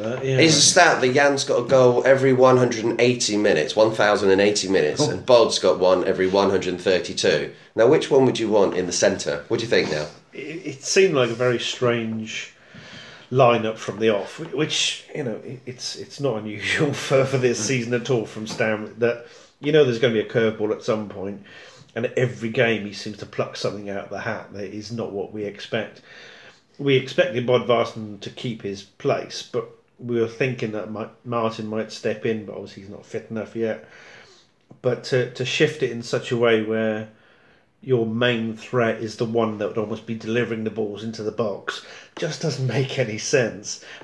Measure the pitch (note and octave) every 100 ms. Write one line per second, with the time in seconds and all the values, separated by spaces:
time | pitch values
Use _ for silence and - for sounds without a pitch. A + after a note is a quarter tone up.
0 | G#2+ B2+ C3+ C3 D#3+ D#3 - F#3 E3 A#2+
1 | B2+ C3+ C#3+ C3+ - A#2+ A#2+ C3+ B2 A#2+
2 | B2 C3+ C3+ B2+ B2+ B2 B2+ A2 A2+ A#2
3 | B2 B2 - G#2 G#2 D#2 D2+ G#2+ A2+ A2+
4 | G#2 G2+ G2 F#2+ G#2 G#2 F#2+ F#2 D2+ -
5 | C#3+ F#2 - A#2+ A2 - F#2+ F2+ F2+ F2+
6 | E2+ F#2 F#2 G2 G2 F#2+ F2+ F2+ G2+ F2+
7 | - - G2 D2+ C#2+ - - G#2+ A#2 D#3
8 | - C#3 B2+ - G#2+ G#2 F#2+ F2+ F2 -
9 | G#2 F2+ D2+ C#2+ - A2+ A2+ G2+ D#2 D2+
10 | D2 - _ - - E3 D3 C3+ - F#3+
11 | F#3+ C#3+ A#2+ A#2 B2+ A#2+ - - B2 A#2+
12 | A2+ A2 A2 - - _ _ - - -
13 | - - - C3 A#2 A#2 A2 A2 - G2+
14 | A2+ G2+ F#2+ - D#3+ C3 D#3 - - -
15 | - - B2+ G#2 - C3 - - - -
16 | - - C#3 A2 G#2+ G#2 - - D3 B2
17 | - C#3 C3 C3 B2 A2+ G#2+ B2+ A#2 A#2+
18 | A2+ B2 G#2 G#2+ G#2+ - A2 G#2+ G#2 G#2
19 | A#2 A#2 - - - _ C#3+ D#3 C3 A2+
20 | B2 A2 G2+ B2+ A2 G#2+ G#2+ G#2 - A2
21 | G2+ G2 G2 G2 - - - - - A#2
22 | A#2+ - B2+ - A#2 B2+ A#2 G#2+ G2+ G2
23 | A2 G2+ - - - - G#2+ G2+ G2+ G2
24 | - G2 A2 G2 E2+ G2 G2 G#2 G#2 A#2
25 | F#2+ G2 - G#2+ G2+ G2+ - A2+ G2+ -
26 | - - - - - - _ - C#3 C3
27 | - - F3 A#2+ B2 B2 G#2+ A#2 A2+ A2+
28 | G#2+ G2 - - B2+ A2 G2 G2 - _
29 | C#3 G#2+ - - - A#2+ - - _ _
30 | A#2+ A#2 A2 - C3+ A#2+ A2+ G#2+ F#2+ G#2+
31 | - - B2 A#2+ A2+ A2+ A2 A2 G#2+ -
32 | A2+ G#2+ A2+ A2 G#2 G2 G2 - G2 G2
33 | - A2+ - A2 G2+ A2+ A2 - - -
34 | - - - _ _ _ _ - B2+ A#2+
35 | - B2+ B2 - B2+ - D3+ - A#2+ A#2
36 | A2+ B2 - A#2 A#2 A2 G#2+ A2 A2 G#2+
37 | A2 _ _ _ _ _ _ _ C3+ B2
38 | A2+ A2+ B2 A#2 A2+ A2 - B2+ A2+ A2
39 | A2 - A2+ A#2 A2 G#2 G2+ A2 G#2+ A2
40 | - A2+ A2 A#2+ A2 A2 A2 G#2+ G#2+ G2+
41 | A2+ A2 G#2+ A2+ A2 F#2+ - - - -
42 | - - E3 C#3+ D#3+ C3 C3 B2+ C3 -
43 | A2+ G#2+ - C#3 A2 F#2+ G#2 - - -